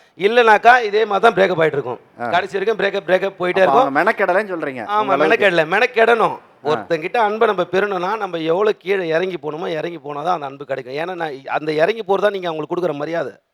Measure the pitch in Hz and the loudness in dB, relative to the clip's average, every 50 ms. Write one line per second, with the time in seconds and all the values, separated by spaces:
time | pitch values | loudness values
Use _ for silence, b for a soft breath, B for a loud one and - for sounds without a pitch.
0 | b b b - 180 208 233 247 233 226 214 196 - 233 247 254 233 208 196 214 | b b b -2 0 2 4 4 6 6 6 6 8 6 6 6 4 2 0 0
1 | 220 214 202 190 196 233 208 180 190 180 185 160 165 156 139 139 123 127 117 - | 0 2 0 2 2 4 4 4 2 2 2 2 0 0 0 -2 -4 -4 -8 -10
2 | - _ _ - 120 120 110 120 202 - 180 196 196 214 226 180 185 196 185 202 | -12 _ _ -10 -6 -2 -2 -2 -2 -2 -4 -4 -2 -2 -2 0 -2 -2 -2 -4
3 | 165 160 180 190 185 196 190 - 180 180 180 190 190 165 135 233 269 139 135 147 | -2 0 0 0 0 -2 -4 -2 -2 0 2 4 4 6 6 4 4 4 2 2
4 | 175 220 226 - 202 185 180 196 214 196 180 165 160 147 131 123 110 196 208 214 | 2 2 2 0 0 2 2 0 0 -2 -6 -6 -6 -6 -6 -8 -6 -2 -2 0
5 | 214 202 190 143 151 160 226 - 220 196 175 165 156 156 180 208 254 240 - 214 | 0 2 2 2 4 2 2 4 2 2 2 2 0 2 2 0 0 0 2 2
6 | 226 226 240 226 196 160 123 - _ _ _ _ - 143 151 113 98 - 170 156 | 4 4 4 4 2 0 -2 -4 _ _ _ _ -4 -4 -4 -4 -2 -4 -4 -4
7 | 151 185 - 240 - 208 214 226 233 214 202 180 175 - 180 190 202 208 196 180 | -4 -4 -2 0 0 0 0 0 0 0 2 0 -2 0 0 0 0 0 -2 -4
8 | 175 185 214 220 202 185 170 165 160 160 165 185 220 220 202 _ - 180 202 196 | -4 -4 -4 -4 -6 -6 -6 -4 -2 -2 0 2 2 0 0 _ -2 -4 -2 -2
9 | 180 160 156 165 185 190 175 156 135 151 147 156 190 190 165 156 - 175 175 156 | -2 0 0 0 -2 -2 -6 -8 -8 -8 -8 -8 -6 -6 -6 -6 -6 -8 -10 -10
10 | 131 143 147 143 151 175 180 160 143 135 139 139 143 - 135 131 123 123 131 147 | -12 -12 -10 -6 -4 -4 -4 -4 -4 -10 -12 -12 -8 -8 -8 -8 -8 -10 -8 -8
11 | 165 180 185 170 165 156 135 135 135 123 120 143 151 156 156 151 160 180 226 226 | -6 -6 -6 -6 -8 -8 -8 -10 -10 -6 -6 -4 -2 -2 0 2 2 2 0 -2
12 | 208 175 196 185 185 208 202 190 180 175 160 156 151 - 175 165 175 170 147 143 | -2 -2 -2 2 2 0 0 -2 -6 -6 -6 -6 -6 -6 -4 -4 -2 -4 -4 -4
13 | 147 156 165 170 147 117 - - _ _ | -6 -6 -4 -6 -6 -6 -10 -14 _ _